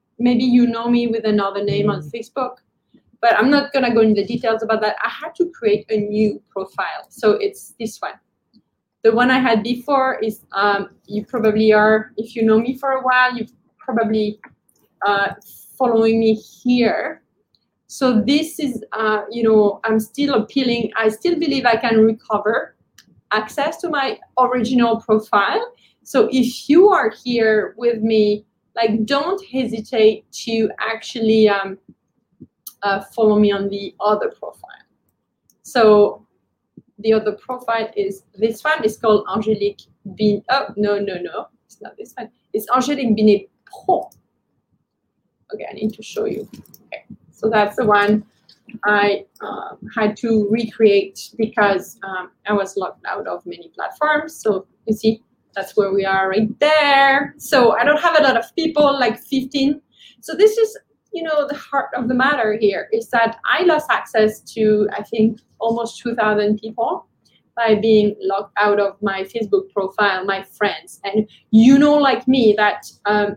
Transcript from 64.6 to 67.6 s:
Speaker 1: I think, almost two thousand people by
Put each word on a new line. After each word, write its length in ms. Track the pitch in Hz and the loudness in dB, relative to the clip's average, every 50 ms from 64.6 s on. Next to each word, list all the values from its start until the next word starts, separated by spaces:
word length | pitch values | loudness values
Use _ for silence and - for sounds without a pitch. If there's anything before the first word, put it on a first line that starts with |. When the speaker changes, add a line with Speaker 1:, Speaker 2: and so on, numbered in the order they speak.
| 220 214 214 208 208 - - | 2 2 2 2 0 -2 -4
Speaker 1:
I 120 | - 214 | -8 -10
think, 340 | - - 226 220 233 220 - _ _ _ - | -6 0 0 2 0 0 -4 _ _ _ -4
almost 400 | 220 226 226 233 220 226 - - | -2 -2 -2 -2 -4 -6 -8 -10
two 160 | - 240 226 | -8 -6 -4
thousand 420 | 240 214 214 208 208 208 208 214 208 | -2 0 0 0 0 0 0 -2 -4
people 480 | - 220 220 - 233 294 370 - - _ _ _ _ _ _ _ _ _ _ | -6 -8 -6 -4 -4 -4 -4 -6 -10 _ _ _ _ _ _ _ _ _ _
by 220 | 233 | -2